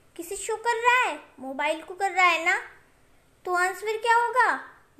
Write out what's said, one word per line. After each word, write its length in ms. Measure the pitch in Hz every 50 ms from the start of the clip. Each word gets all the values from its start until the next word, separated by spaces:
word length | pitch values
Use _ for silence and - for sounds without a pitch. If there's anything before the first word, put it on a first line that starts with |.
| _ _ -
किसे 200 | - 330 - 392
शो 200 | 392 - - 440
कर 200 | 440 440 466 466
रहा 340 | 453 466 480 480 508 494 392
है? 100 | 294 302 - - - -
मोबाइल 420 | 254 262 269 262 294 302 320 320 320
को 120 | - 370
कर 160 | 381 392 392
रहा 160 | 349 370 370
है 180 | 359 339 320 330
ना, 160 | 349 381 453 - - - - _ _ _ _ _ _ _ _ _ _ _ _ -
तो 100 | 370 359
आंसर 420 | 349 359 370 381 370 427 427 440
क्या 200 | 440 466 466 466
होगा? 440 | 466 480 466 466 508 466 403 285 262 - - - - _ _ _ -